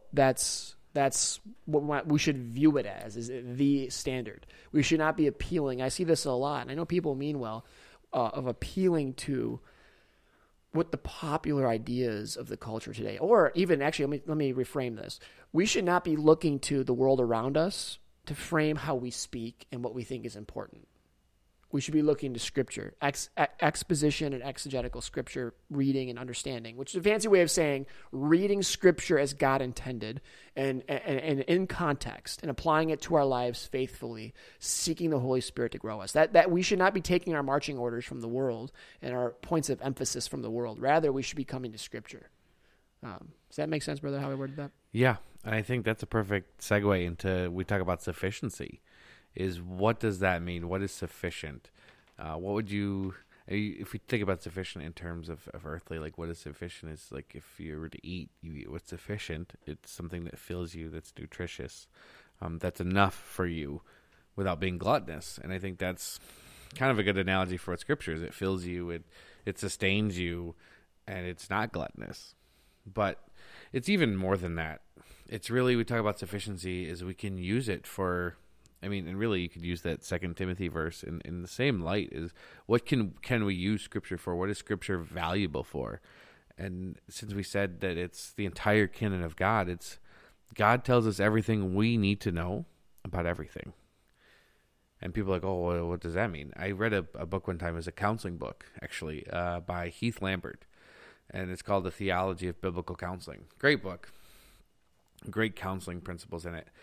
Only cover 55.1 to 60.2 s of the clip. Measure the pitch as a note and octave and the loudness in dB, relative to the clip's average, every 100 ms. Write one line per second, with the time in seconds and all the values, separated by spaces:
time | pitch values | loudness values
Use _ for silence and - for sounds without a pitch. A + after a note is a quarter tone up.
55.1 | E2+ D#2+ D#2 - - D#2+ E2 - E2 D#2 | -8 -8 -12 -12 -14 -10 -10 -8 -8 -8
56.1 | D2+ E2 E2 D#2 D2 F2 - D#2+ D2+ - | -8 -8 -8 -12 -12 -12 -12 -14 -14 -12
57.1 | C#2 - - - - D#2+ D2+ D#2+ - - | -12 -12 -16 -18 -14 -10 -8 -10 -12 -10
58.1 | F2+ - _ E2 D2 G1+ D#2 - F2 - | -10 -10 _ -14 -12 -10 -12 -12 -14 -8
59.1 | G#2 - D#2+ F2 - - D#2 - - E2+ | -8 -6 -8 -10 -14 -14 -14 -14 -12 -10
60.1 | F2 | -8